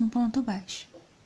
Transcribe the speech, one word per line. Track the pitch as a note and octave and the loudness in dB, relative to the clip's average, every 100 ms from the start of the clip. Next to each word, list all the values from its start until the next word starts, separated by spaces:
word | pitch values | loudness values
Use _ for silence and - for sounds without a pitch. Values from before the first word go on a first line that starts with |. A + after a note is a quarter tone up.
um | A3+ | 0
ponto | A#3+ A#3 C4+ | 2 2 2
baixo. | A#3 G3 F#3 - - - - _ | 0 -4 -6 -12 -14 -20 -20 _